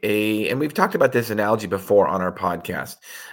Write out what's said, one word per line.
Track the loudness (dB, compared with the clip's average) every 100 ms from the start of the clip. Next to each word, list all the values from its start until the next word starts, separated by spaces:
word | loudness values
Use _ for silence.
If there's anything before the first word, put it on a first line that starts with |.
a, | 0 0 2 0 0
and | -2
we've | -2
talked | 0 0
about | 2 2
this | 2 0
analogy | 0 2 0 0
before | -4 4 4 4
on | 2
our | -2
podcast, | -2 -4 -4 -6 -8 -8 -14 -18 -18 -14